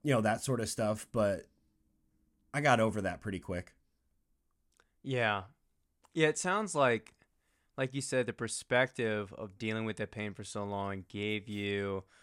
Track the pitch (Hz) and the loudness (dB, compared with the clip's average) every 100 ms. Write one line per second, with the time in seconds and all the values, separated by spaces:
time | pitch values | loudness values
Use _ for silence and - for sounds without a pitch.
0 | 147 127 107 110 - 123 110 - 107 107 | 2 4 4 0 0 -2 -2 -2 0 -2
1 | - 117 104 92 - _ _ _ _ _ | -2 0 2 0 -6 _ _ _ _ _
2 | _ _ _ _ _ 143 147 120 110 104 | _ _ _ _ _ 2 6 6 4 2
3 | 95 87 107 95 - 87 - _ _ _ | -2 -4 -6 -6 -4 -6 -6 _ _ _
4 | _ _ _ _ _ _ _ _ _ _ | _ _ _ _ _ _ _ _ _ _
5 | - 127 110 104 98 _ _ _ _ _ | -4 0 2 0 -4 _ _ _ _ _
6 | _ 165 156 156 185 196 214 151 131 113 | _ 2 2 2 0 -2 0 4 4 4
7 | - - _ _ _ _ _ - 131 135 | -2 -20 _ _ _ _ _ -6 -4 -4
8 | 131 131 120 113 113 - - 123 127 - | 0 0 0 -2 -6 -6 2 2 2 0
9 | 113 107 101 - 104 95 110 110 113 107 | 0 0 -4 -10 -14 -6 -4 -2 -4 -4
10 | 104 113 104 98 101 107 101 101 98 98 | -6 -6 -8 -8 -10 -6 -4 -4 -4 -6
11 | 95 101 104 107 107 104 101 101 101 95 | -8 -6 -2 -4 -4 -4 -2 -2 -2 -4
12 | - _ | -8 _